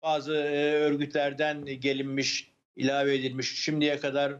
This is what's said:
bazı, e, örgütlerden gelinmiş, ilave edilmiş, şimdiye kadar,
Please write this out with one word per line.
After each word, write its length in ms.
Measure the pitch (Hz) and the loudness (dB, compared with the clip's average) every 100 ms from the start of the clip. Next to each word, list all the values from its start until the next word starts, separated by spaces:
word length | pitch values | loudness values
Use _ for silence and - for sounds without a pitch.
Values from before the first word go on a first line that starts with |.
bazı, 320 | 160 156 139 151 | -2 0 0 -2
e, 360 | 147 143 147 | 0 2 2
örgütlerden 920 | 151 151 147 143 151 143 135 151 147 | 4 4 2 0 0 0 0 -2 -2
gelinmiş, 880 | 143 131 135 135 139 139 135 - - _ _ - | -6 -4 0 0 -2 -2 -2 -2 -6 _ _ -4
ilave 380 | 131 139 139 | 0 2 2
edilmiş, 460 | 139 131 127 123 - | 2 0 -4 -6 -4
şimdiye 340 | - 151 147 143 | -2 2 2 0
kadar, 320 | 143 139 143 139 | 0 0 0 -4